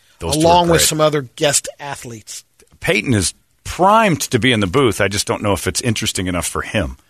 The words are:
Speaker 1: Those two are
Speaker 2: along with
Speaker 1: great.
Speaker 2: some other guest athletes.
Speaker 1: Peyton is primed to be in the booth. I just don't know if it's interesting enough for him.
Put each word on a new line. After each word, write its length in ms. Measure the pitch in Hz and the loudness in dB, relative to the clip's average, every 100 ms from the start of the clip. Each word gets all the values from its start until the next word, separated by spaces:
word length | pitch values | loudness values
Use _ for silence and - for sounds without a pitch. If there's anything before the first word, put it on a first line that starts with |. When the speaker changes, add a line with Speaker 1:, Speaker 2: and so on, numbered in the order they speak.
| _ _ | _ _
Speaker 1:
Those 140 | 85 | -4
two 40 | 151 | 2
are 20 | |
Speaker 2:
along 240 | 165 175 175 | 4 4 4
with 140 | 165 | 2
Speaker 1:
great. 40 | - | 2
Speaker 2:
some 140 | 156 | 2
other 220 | 156 151 | 2 0
guest 440 | 123 - 151 - - - | -4 -2 -2 0 -4 -10
athletes. 640 | 143 139 127 117 - - - _ _ _ | -12 -12 -12 -16 -16 -18 -18 _ _ _
Speaker 1:
Peyton 360 | - 196 170 | -2 -2 0
is 200 | 107 87 - _ _ | 0 0 -6 _ _
primed 560 | - - 185 220 220 151 | -12 2 4 6 4 0
to 180 | - 120 | 0 0
be 140 | 127 | 2
in 80 | 113 | 2
the 80 | 98 | 2
booth. 320 | 123 131 - | 2 2 2
I 80 | 98 | -2
just 180 | 101 - | -2 -4
don't 160 | 113 | -4
know 100 | 104 | -2
if 120 | 95 - | -2 -2
it's 140 | - | -4
interesting 480 | 123 107 107 - 92 | -2 -2 -4 -4 -4
enough 180 | 87 85 | -4 -4
for 160 | 78 | -6
him. 360 | - 113 73 - _ | -4 -4 -4 -6 _